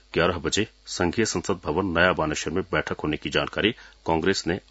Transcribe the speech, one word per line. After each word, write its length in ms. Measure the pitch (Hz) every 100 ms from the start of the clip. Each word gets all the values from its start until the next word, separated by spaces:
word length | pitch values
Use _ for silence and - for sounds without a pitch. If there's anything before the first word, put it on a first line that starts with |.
| -
ग्यारह 240 | - 87 85
बजे 280 | 76 95 110 _ -
संघीय 360 | - 87 113
संसद 360 | - 90 - 87
भवन 340 | 82 82 98 85
नया 140 | 90
बानेश्वर 420 | 80 78 76 76
में 80 | 90 -
बैठक 280 | 78 - -
होने 160 | 76 73
की 140 | 73
जानकारी 400 | 76 71 78 101 - - - -
कांग्रेस 400 | 80 90 98 85
ने 120 | 85 _